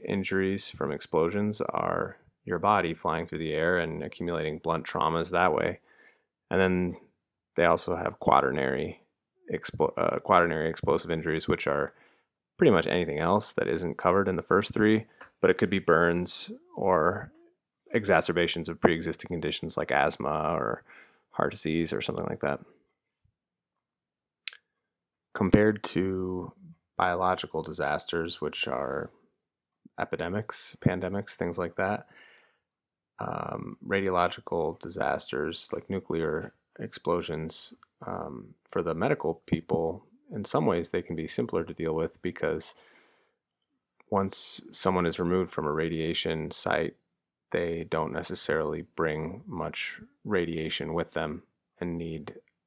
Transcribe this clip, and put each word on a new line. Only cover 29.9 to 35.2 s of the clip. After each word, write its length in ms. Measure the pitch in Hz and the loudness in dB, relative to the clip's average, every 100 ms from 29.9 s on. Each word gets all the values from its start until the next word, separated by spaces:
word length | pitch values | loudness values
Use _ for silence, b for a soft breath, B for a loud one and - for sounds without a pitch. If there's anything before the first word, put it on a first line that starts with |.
| - | -8
epidemics, 800 | 92 95 85 98 107 - - - | -4 -4 -2 -4 -4 -8 -10 0
pandemics, 540 | - 90 92 98 98 - | 2 2 -2 -4 -6 -4
things 220 | 87 87 | -4 -2
like 180 | 87 - | -4 -2
that, 320 | 95 104 - b b b b b b _ _ _ _ - | -2 -2 -6 b b b b b b _ _ _ _ -10
um, 580 | - 50 50 - - - - | -8 -6 -6 -8 -10 -12 -4
radiological 920 | 98 98 90 87 - - 85 80 82 | 0 2 2 2 0 -4 -2 -2 -4
disasters 920 | - 90 69 71 | -8 -2 0 -2